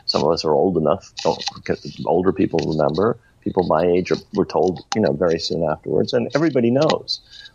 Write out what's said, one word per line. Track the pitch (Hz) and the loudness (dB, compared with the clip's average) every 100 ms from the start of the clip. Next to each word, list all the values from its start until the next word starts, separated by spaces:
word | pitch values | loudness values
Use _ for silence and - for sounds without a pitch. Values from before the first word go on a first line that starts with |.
| - | -2
Some | - | 0
of | 73 | 2
us | 82 80 | 0 2
are | |
old | 73 92 82 | 2 2 2
enough, | 76 - - - | 0 0 -4 -6
don't, | 82 - - - - - 73 71 - | -2 -2 -6 -8 -6 -6 -8 -8 -2
older | 85 92 | 0 2
people | - 104 82 76 | 2 0 0 -2
remember. | 78 71 80 107 - _ _ | 0 0 2 0 -2 _ _
People | - 95 85 | -4 -2 2
my | 80 | 2
age | 87 90 90 | 2 2 0
are, | 80 - | -2 -4
were | 87 87 | -2 0
told, | 92 92 82 - 113 | 2 0 0 -4 0
you | |
know, | 90 | 0
very | 73 90 82 | 2 0 0
soon | - 82 | -2 -2
afterwards, | 80 76 - 78 107 | -2 -4 -2 -2 0
and | 123 117 143 | -2 0 0
everybody | 160 131 117 | 0 2 2
knows. | 127 107 - - - - - - | 2 2 0 -4 -10 -10 -20 -20